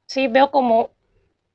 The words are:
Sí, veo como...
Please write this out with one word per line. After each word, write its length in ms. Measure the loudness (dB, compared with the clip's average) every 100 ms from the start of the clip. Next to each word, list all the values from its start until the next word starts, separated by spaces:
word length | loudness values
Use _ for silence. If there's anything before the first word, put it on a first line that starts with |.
| -12
Sí, 220 | -4 -2
veo 240 | 2 0
como... 400 | 0 0 0 -2 _ _ _ _ _ _